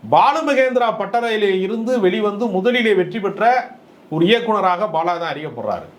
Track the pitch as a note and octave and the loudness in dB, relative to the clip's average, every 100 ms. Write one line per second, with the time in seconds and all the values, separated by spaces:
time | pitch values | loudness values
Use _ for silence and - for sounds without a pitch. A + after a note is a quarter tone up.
0 | A2 D3 A#3 D#4 C#4+ C4 B3+ B3 A#3 A3 | 2 4 4 2 0 2 2 2 0 -2
1 | F#3+ A#3+ A#3 A3 G3+ F#3 F#3+ A3+ A3 B3 | -2 -2 0 0 0 0 -2 -4 -2 2
2 | F#3 A3 G#3 G3+ A#3 F#3 G#3 A#3+ A3+ F#3+ | 2 2 -2 -2 -2 0 0 2 2 2
3 | E3 F3+ G3 - A3 B3+ - - - - | 0 -2 -6 0 2 2 -2 -16 -20 -20
4 | - D#3+ F3 A3+ A3 G#3+ F#3 F3 D#3+ D#3+ | -8 0 4 4 2 0 0 0 -2 -2
5 | E3+ E3+ E3 C#3+ D3+ A#2+ G#2+ F#2+ - | -2 -2 -4 -6 -10 -8 -6 -6 -8